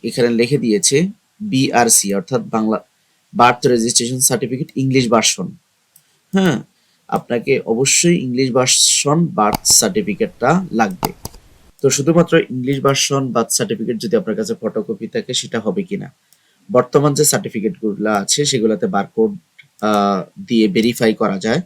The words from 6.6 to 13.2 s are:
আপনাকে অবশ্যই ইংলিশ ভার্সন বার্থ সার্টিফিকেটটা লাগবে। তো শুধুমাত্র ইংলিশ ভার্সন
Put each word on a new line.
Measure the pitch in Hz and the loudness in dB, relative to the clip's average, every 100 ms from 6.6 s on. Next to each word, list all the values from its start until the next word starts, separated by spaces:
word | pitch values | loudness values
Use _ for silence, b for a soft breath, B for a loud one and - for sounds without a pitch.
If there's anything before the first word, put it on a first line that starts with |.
| - _ _ _ - | -4 _ _ _ -6
আপনাকে | 110 - 120 135 123 - | -6 -2 -4 0 0 0
অবশ্যই | 113 135 - 175 175 | 0 0 2 2 2
ইংলিশ | 131 123 131 | 0 -2 0
ভার্সন | 123 127 - - - 143 156 170 | 2 2 2 2 2 2 2 2
বার্থ | - 104 104 | 0 0 0
সার্টিফিকেটটা | - - 107 104 101 98 104 - 123 180 180 | 0 2 2 0 -2 -2 -4 -2 0 0 0
লাগবে। | 110 107 180 - - - - _ _ _ _ | -2 -2 -4 -8 -8 -18 -18 _ _ _ _
তো | 135 | 0
শুধুমাত্র | 135 139 170 170 160 - | 0 2 2 4 2 0
ইংলিশ | 127 127 139 | -4 -4 0
ভার্সন | 139 139 - 139 | 0 0 0 -2